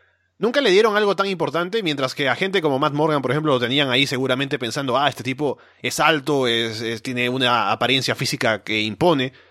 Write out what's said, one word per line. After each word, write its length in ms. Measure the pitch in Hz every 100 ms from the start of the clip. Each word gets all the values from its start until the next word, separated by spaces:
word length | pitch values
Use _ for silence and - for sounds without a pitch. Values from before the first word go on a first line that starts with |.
| _ _ _ _
Nunca 220 | 196 285
le 100 | 254
dieron 260 | 185 220 208
algo 200 | 208 190
tan 100 | 196
importante, 560 | 180 143 156 175 226
mientras 320 | 180 139 131
que 140 | - 139
a 80 | 120
gente 260 | 196 190
como 160 | 156 135
Matt 160 | 151
Morgan, 260 | 143 156 147
por 120 | 123
ejemplo, 200 | 123 156
lo 80 | 131
tenían 300 | 117 139 139
ahí 160 | 123 139
seguramente 520 | 127 131 127 135 143
pensando, 380 | 117 147 139 123
"Ah, 120 | 143
este 160 | -
tipo 340 | 123 131 147 - - _
es 160 | 127 -
alto, 480 | 156 156 135 143 123
es, 340 | 117 113 110
es, 220 | 117 113
tiene 260 | 131 123 123
una 440 | 127 127 120 101
apariencia 420 | 113 120 135 127
física 480 | 120 139 - 117 107
que 180 | - 107
impone, 520 | 107 104 175 147 127 - _